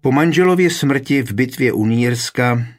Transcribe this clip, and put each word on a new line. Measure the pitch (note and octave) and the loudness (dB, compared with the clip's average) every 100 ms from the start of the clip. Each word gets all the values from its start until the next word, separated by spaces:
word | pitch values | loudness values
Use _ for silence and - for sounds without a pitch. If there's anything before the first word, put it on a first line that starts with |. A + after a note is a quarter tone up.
Po | C3+ | 2
manželově | C3+ E3 D#3+ F#3 F3+ F3+ | 2 2 2 2 2 0
smrti | E3+ C#3 C3+ B2+ C#3 | 0 -2 -2 0 -2
v | A2+ | -2
bitvě | G2+ B2+ - B2+ | -2 -4 -2 -2
u | - G#2+ | 0 0
Nýrska | A#2 A#2+ A#2+ - - B2 A#2+ A#2+ | 0 0 -2 -6 -2 0 0 -4